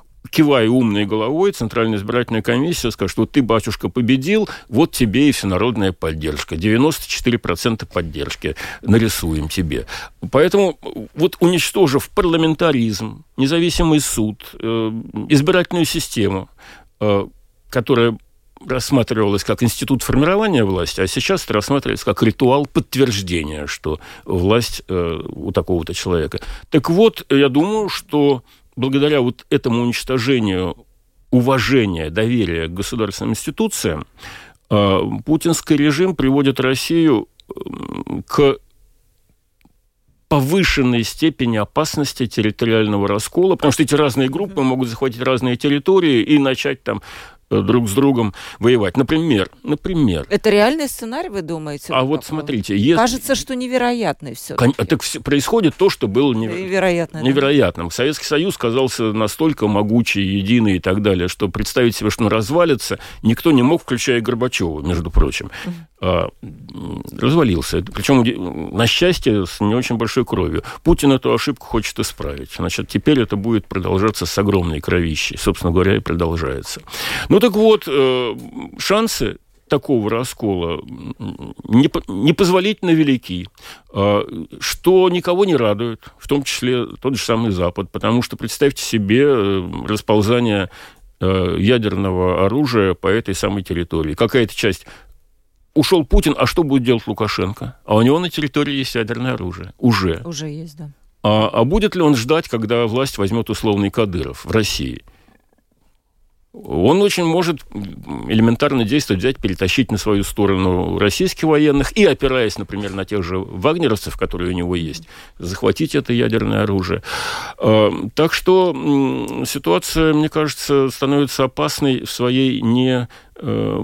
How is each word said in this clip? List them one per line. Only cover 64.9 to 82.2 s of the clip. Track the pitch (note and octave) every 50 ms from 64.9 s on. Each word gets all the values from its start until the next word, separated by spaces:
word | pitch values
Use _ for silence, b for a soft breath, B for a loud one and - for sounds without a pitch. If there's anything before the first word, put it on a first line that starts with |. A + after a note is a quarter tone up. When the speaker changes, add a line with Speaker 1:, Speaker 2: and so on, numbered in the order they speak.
| F2+ - E2+ E2
Speaker 1:
прочим. | - - D#2 C2+ - - - - B B B
Speaker 2:
Мгм. | G3 F3 E3+ E3 B _ -
Speaker 1:
А, | - F#2 F2+ E2+ - - - - -
м, | - - - - - - - - E2 E2 - - - -
развалился. | - - B2 D3 E3+ D#3 A#2 F#2 E2 C#2+ - - E2 F#2
Причем, | - - - G2 - C#3 C3
уди-, | A#2 A2+ A2
на | - F#2 F2+ - - E2 - - G2 A2+
счастье, | A#2 - - F3 F3+ F3+ - - C3+ A2 G#2 F#2
с | E2+ - -
не | G#2 G#2 A2
очень | B2 B2+ - A#2+
большой | A2 A2+ A2 - C3 A#2
кровью. | - - G2+ F2 D#2+ D#2+ - - B B B B
Путин | A2 A#2 - - C#3 C3+
эту | C3 - B2 A#2+
ошибку | A#2 - - C3+ - -
хочет | - - A#2 G#2+ - - -
исправить. | - - - - - D2 C#2+ C#2+ B1+ - -
Значит, | - F2+ E2+ - - - -
теперь | - - - - D3+ C3+
это | A#2 - -
будет | G2+ G2 A#2 A#2 G#2+ -
продолжаться | - - G2 F2 F2+ F#2+ F#2+ G2+ A2 G#2 - F2+
с | E2+ - -
огромной | G2+ G2+ G2+ F#2+ F2 E2+ D#2 D2
кровищей. | - - F2+ F#2 F2 E2 D2+ D2 - - -
Собственно | - - G#2+ F2+ - - F2+ E2
говоря, | F2+ F2+ F#2+ G2+
и | A2
продолжается. | - - D2+ E2+ E2+ E2 E2 E2 D#2 C2 C2 C2 G1+ - - - - B B B B B B B B B
Ну | - G3+
так | A3+ B3 F#3
вот, | G#3+ G#3+ A3 A3 G#3+ -
э, | E3+ C3+ C#3+ C3+ C3 B2+ B2+ B2 A#2 G2+ - B2 - - - - - - -
шансы | - - F#3+ G#3 A3 A3+ - - C3+ G#2 - - _ _ _ _ _ -
такого | - C#3+ - - C#3+ A#2 G#2 G2+
раскола, | A2+ A2+ B2+ B2 - - - G#2+ G2 F2+ E2+ E2 F2 - -
м, | - - - - - - - - G2+ - - - - - - -
непо-, | - G#2+ A#2+ C#3+ D#3 - E3 -
непозволительно | - G2+ F2+